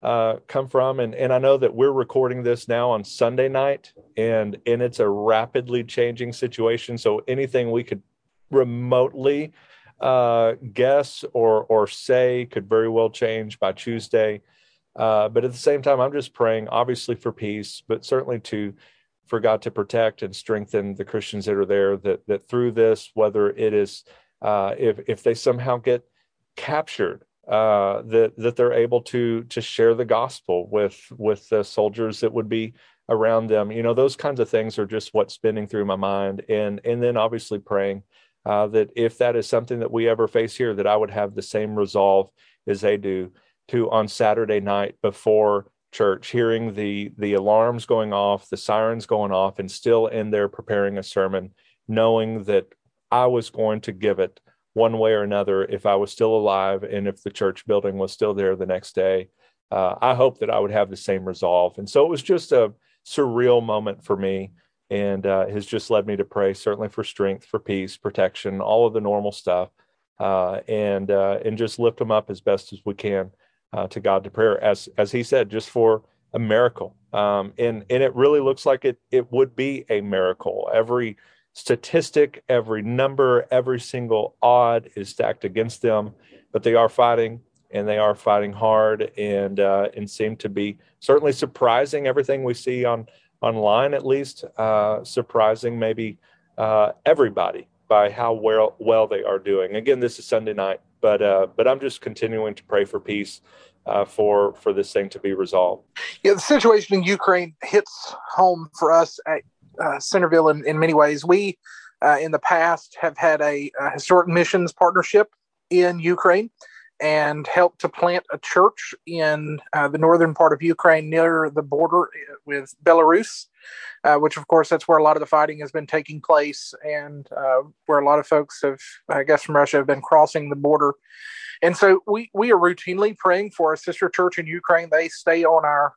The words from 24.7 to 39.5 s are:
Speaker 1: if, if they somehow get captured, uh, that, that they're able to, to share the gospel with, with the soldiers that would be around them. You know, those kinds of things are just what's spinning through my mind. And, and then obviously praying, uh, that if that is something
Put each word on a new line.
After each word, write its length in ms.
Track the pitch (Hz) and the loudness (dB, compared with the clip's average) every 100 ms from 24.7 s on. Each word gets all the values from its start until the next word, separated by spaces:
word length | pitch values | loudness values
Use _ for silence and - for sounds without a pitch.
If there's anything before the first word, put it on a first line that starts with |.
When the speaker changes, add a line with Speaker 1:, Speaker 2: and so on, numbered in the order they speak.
| - | -2
Speaker 1:
if, 220 | 110 101 - | -2 -2 -4
if 140 | 110 | -4
they 140 | - - | -2 0
somehow 420 | - 123 127 123 | -2 -2 -2 -4
get 260 | 120 123 _ _ _ _ _ - | 0 -2 _ _ _ _ _ -16
captured, 680 | - 151 156 - 92 - _ _ - | -6 -6 -6 -4 -6 -6 _ _ -4
uh, 540 | 107 110 104 98 101 | 0 2 2 2 -2
that, 300 | 117 113 113 113 | -2 2 2 0
that 180 | 113 120 | -6 0
they're 180 | 123 | 2
able 280 | 120 117 120 | 2 2 0
to, 420 | 120 123 120 113 | -2 -4 -2 -4
to 180 | 120 - | -6 -10
share 320 | 113 - 117 | -10 2 2
the 120 | 117 120 | 2 0
gospel 600 | 113 131 - - 90 87 | 0 -2 -8 -4 -4 -2
with, 300 | 107 101 - - - | -2 -2 -4 -20 -6
with 300 | 107 101 _ | -4 -4 _
the 140 | 110 | -2
soldiers 560 | 101 - 104 104 113 101 | -2 -2 -2 -2 -6 -4
that 120 | 110 | -4
would 160 | 113 110 | -4 -4
be 240 | 113 113 120 _ _ _ | -4 -6 -12 _ _ _
around 380 | 113 110 113 113 | 0 2 0 0
them. 240 | 107 104 | 0 0
You 120 | 113 | -2
know, 100 | 117 | -2
those 220 | 117 135 127 | 2 0 0
kinds 240 | 147 135 | -6 -2
of 100 | 113 | 0
things 300 | 113 110 110 | 0 -2 -6
are 60 | 101 | -6
just 260 | 110 - | -6 -4
what's 200 | 110 101 - | -2 -2 -2
spinning 320 | 113 107 104 | -4 -2 -6
through 180 | 110 101 | -4 -4
my 100 | 95 | -2
mind. 480 | 98 98 98 98 - | -2 -2 -4 -6 -4
And, 320 | 107 104 101 | -2 -2 -6
and 200 | 120 117 | -6 -2
then 140 | 120 117 | 0 0
obviously 420 | 110 113 - 104 | -2 -4 -8 -10
praying, 440 | 98 101 98 98 98 _ _ _ - | -4 -2 -2 -6 -12 _ _ _ -4
uh, 220 | 104 104 | 0 0
that 220 | 110 104 - | 0 0 0
if 220 | 117 - | -2 0
that 160 | 120 117 | 0 0
is 100 | |
something 340 | 107 | 0